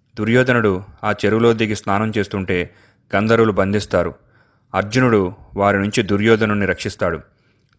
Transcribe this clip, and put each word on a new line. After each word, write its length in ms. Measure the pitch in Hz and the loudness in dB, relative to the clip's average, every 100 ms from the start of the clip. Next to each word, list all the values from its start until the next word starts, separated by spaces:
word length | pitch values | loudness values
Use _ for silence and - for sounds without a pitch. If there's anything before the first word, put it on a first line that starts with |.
| _ - | _ -6
దుర్యోధనుడు 640 | 107 123 127 120 107 92 101 - | 0 2 2 2 2 -2 -6 -8
ఆ 80 | 107 | -6
చెరువులో 400 | 104 101 110 117 | -2 0 2 2
దిగి 240 | 113 110 107 | 2 -2 -4
స్నానం 360 | - 98 110 107 | -4 -2 -2 -4
చేస్తుంటే 520 | 98 101 92 92 85 - _ _ _ 98 | -4 -6 -4 -4 -6 -10 _ _ _ -2
గంధర్వులు 360 | 107 113 110 | 2 2 2
బంధిస్తారు. 640 | 98 95 101 101 92 85 - _ _ _ _ _ | 2 0 -2 -2 -2 -2 -6 _ _ _ _ _
అర్జునుడు 580 | 92 101 120 127 110 90 - - - | -4 -2 0 2 2 0 -4 -12 -2
వారి 220 | 101 101 | 0 2
నుంచి 240 | 101 117 | 0 -2
దుర్యోధనుడిని 640 | 98 101 107 110 110 104 95 | -2 0 2 2 2 0 -2
రక్షిస్తాడు. 540 | 90 104 - 92 82 - _ _ _ _ | -4 -6 -4 -4 -4 -10 _ _ _ _